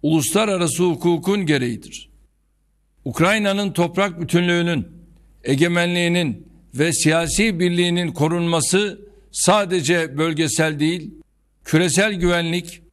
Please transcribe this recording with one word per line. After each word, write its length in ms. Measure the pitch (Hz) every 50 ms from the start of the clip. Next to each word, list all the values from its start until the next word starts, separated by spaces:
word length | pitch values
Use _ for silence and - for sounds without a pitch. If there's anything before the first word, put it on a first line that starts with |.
| -
uluslararası 800 | 147 160 160 143 - - 202 220 214 196 185 175 160 - - 180
hukukun 640 | 180 165 - - 175 170 165 175 190 202 208 190
gereğidir. 640 | 151 151 139 123 120 117 104 - - - - - - _ _ _ _ _ _ _ _ _ _ _ _ _ _ _ _ _ _ _
Ukrayna'nın 680 | 135 117 - 160 185 208 220 208 202 196 196 208 196
toprak 480 | - - 175 170 170 185 196 202 170 170
bütünlüğünün, 680 | 170 - - 175 180 175 175 175 170 170 170 139 - - - - - - - - _ _ _ _ -
egemenliğinin 1040 | 120 139 135 165 170 175 175 170 175 175 175 175 170 170 180 175 143 110 - - - - - _ _ -
ve 180 | 120 151 170
siyasi 680 | 156 - - 156 156 165 170 165 - - 208 226 196 165
birliğinin 520 | 180 175 175 175 175 175 170 175 180 165
korunması 880 | - - 147 160 170 175 170 170 170 165 147 - - 190 208 202 - - - - - - _ _
sadece 880 | - - - - 190 214 202 180 180 185 143 131 175 170 165 156 131 143
bölgesel 600 | 156 165 160 151 165 151 - - 156 160 156 143
değil, 340 | 147 156 170 180 156 - - - - _ _ _ _ _ _ _ _
küresel 500 | - - 156 180 185 127 180 202 220 208
güvenlik 680 | 185 170 175 175 170 170 165 165 180 170 - - - - _